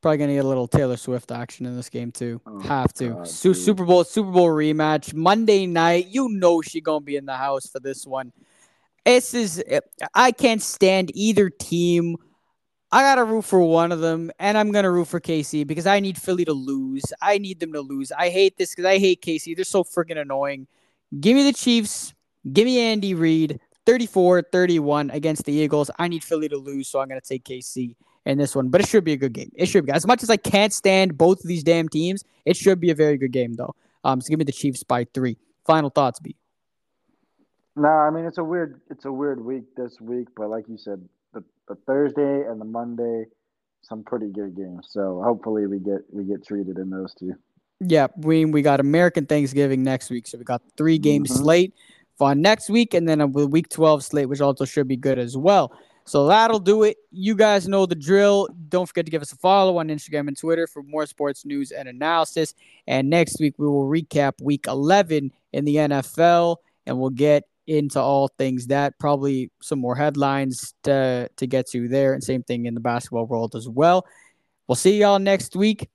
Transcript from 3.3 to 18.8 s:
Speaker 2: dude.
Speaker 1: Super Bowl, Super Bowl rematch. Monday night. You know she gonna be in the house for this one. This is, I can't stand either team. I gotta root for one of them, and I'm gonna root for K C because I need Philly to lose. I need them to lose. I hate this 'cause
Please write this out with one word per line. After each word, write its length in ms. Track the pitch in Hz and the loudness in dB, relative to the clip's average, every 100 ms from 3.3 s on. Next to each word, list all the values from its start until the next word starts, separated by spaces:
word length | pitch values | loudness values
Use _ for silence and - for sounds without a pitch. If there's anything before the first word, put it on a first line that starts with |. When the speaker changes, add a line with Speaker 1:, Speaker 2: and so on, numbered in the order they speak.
| - 185 185 | -2 0 2
Speaker 2:
dude. 80 | |
Speaker 1:
Super 220 | 185 196 175 | 0 0 4
Bowl, 180 | 180 | 4
Super 260 | 170 - 196 | 4 0 0
Bowl 200 | 180 175 | 4 4
rematch. 680 | 156 151 156 156 151 - 151 | 4 0 0 0 0 -2 0
Monday 500 | 165 214 220 202 185 | 2 2 4 2 2
night. 440 | 170 165 175 180 | 2 2 2 0
You 200 | 214 262 | -4 -4
know 320 | 202 180 170 | 2 4 4
she 180 | 156 160 | 0 -8
gonna 220 | 156 151 | -4 -4
be 140 | 143 143 | -4 -8
in 100 | 139 | -8
the 80 | |
house 320 | 131 135 139 - | -6 -4 -4 -6
for 140 | 135 | -12
this 260 | 131 135 - | -10 -12 -10
one. 260 | 131 127 _ _ _ _ _ _ _ | -10 -10 _ _ _ _ _ _ _
This 300 | - 247 - | 4 4 2
is, 300 | 247 214 165 - 143 - _ 151 | -4 -4 -6 -2 -4 -4 _ -4
I 180 | - 254 | 2 2
can't 300 | 233 247 226 | 4 2 2
stand 480 | - - 190 190 185 - | -4 2 2 4 0 -2
either 340 | 214 202 196 | 0 4 2
team. 680 | - - 170 175 175 170 165 _ _ _ _ _ _ _ | 0 -4 0 2 2 0 -4 _ _ _ _ _ _ _
I 100 | 240 | 4
gotta 220 | 277 269 | 4 4
root 220 | 226 220 202 | 2 -2 2
for 180 | 190 | 2
one 280 | 170 165 170 | 4 4 2
of 80 | 170 | 0
them, 300 | 165 165 165 - | -2 -4 -6 -4
and 220 | 202 214 | -2 0
I'm 120 | 214 | 2
gonna 200 | 208 196 | 2 2
root 160 | 175 170 | 0 -2
for 120 | 175 | -6
K 220 | - 160 | -4 -4
C 220 | 147 151 | -2 -6
because 240 | 147 156 170 | -4 -4 0
I 120 | 202 | 0
need 200 | 196 180 | 0 -6
Philly 260 | - 180 170 | -4 -2 -2
to 80 | |
lose. 480 | 147 131 139 131 135 - - | -4 -4 -6 -6 -8 -10 -4
I 200 | 180 202 | 0 0
need 200 | 202 180 | -2 -8
them 140 | 165 | -8
to 80 | 151 | -8
lose. 300 | 139 139 135 | -8 -10 -8
I 180 | 147 175 | -4 -2
hate 280 | 180 190 _ | 2 2 _
this 180 | 180 | -6
'cause 100 | - | -2